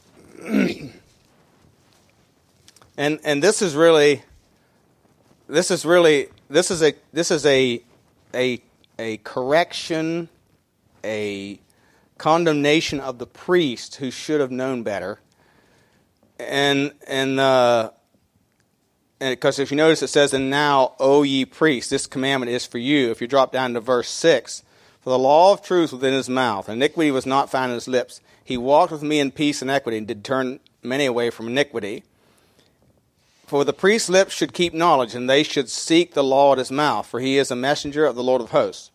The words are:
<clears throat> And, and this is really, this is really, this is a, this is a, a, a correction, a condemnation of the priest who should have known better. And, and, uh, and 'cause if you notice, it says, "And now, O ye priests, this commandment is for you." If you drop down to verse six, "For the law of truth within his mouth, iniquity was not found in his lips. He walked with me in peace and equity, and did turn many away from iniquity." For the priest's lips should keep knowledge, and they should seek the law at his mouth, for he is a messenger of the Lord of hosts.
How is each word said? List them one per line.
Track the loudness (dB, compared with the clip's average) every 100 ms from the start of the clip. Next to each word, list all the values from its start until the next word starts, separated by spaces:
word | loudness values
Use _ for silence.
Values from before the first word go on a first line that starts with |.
| _ _ _ -18
<clears throat> | -2 0 0 -2 -12 -18 _ _ _ _ _ _ _ _ _ _ _ _ _ _ _ _ _ _ _ -6
And, | -4 -4
and | -2 0
this | 2 2
is | -2 4
really, | 6 6 4 2 -4 _ _ _ _ _ _ _ _ _ _ _ _
this | -2 0
is | -2
really, | 2 6 6 4 0 -10 _
this | 0 0
is | 2
a, | 0 0 _
this | -6 -2
is | 0 2
a, | 4 2 -2 -10 _ _ _ _
a, | -4 -2 -4 -10 _ _ -12
a | -10 -10
correction, | -10 -8 -2 0 0 -6 -6 -4 -4 -6 -10 _ _ _ _ _ _ _
a | -8 -6 -6 -8 -12 -16 _ _ _ _ _ _
condemnation | 0 2 2 0 2 2 0 -6
of | -8 -10
the | -14
priest | -14 0 0 0 -4 -12
who | -12 -10
should | -10 -4 -2
have | -2
known | -4 -6 -4
better. | -6 -6 -8 -12 _ _ _ _ _ _ _ _ _ _ _ _
And, | -6 0 0 0 -2 -8 -8
and, | -4 -2 2
uh, | 4 4 4 2 0 -8 _ _ _ _ _ _ _ _ _ _ _ _
and | -6 -2
'cause | -2 0
if | -2
you | 2
notice, | 4 4
it | 2
says, | 2 2
"And | 2 -2
now, | 0 2 4 2 2
O | 2 4
ye | 4 0
priests, | -4 0 0 0 -2
this | -6 -4
commandment | -6 -2 -2 -2
is | -6 -6
for | -8
you." | -2 0 0
If | -2
you | -2
drop | 2 2
down | 0 -4
to | -4
verse | -2 -2 -2
six, | -2 2 2 0 -16 _ _ _ _
"For | -4
the | 0
law | 4 6 6
of | 4
truth | 0 0 0
within | -2 -2
his | -2 -2
mouth, | -2 -2 -4 -6
iniquity | -2 -2 0 0
was | 0 0
not | -2 0
found | -2 -4
in | -6
his | -4
lips. | -4 -4 -12 _ _
He | _ -6
walked | 2 2 2
with | -2
me | -2 -2
in | -2
peace | -2 -4 -2
and | -4
equity, | -4 -4 -6
and | -8
did | -12
turn | -6 -4 -4 -8 _ _
many | -8 -2 -2
away | 0 -4
from | -4 -6
iniquity." | -4 -2 -4 -8 -12 -16 _ _ _ _ _ _ _ _ _ _ _ _ _ _
For | -2
the | 0
priest's | 0 2 2 2
lips | 2 2
should | 0 -6
keep | -2 -2
knowledge, | 0 2 2 2
and | -4 0
they | 2
should | 2 -2 -4
seek | -8 0 2 2
the | 0
law | 0 4 4
at | 4
his | 0
mouth, | -2 -2 -2 -6
for | -6
he | -2 0
is | 0
a | -2
messenger | -2 -2 -4 -2
of | -2
the | 0
Lord | -2 -2
of | 0
hosts. | 0 0 -6 -20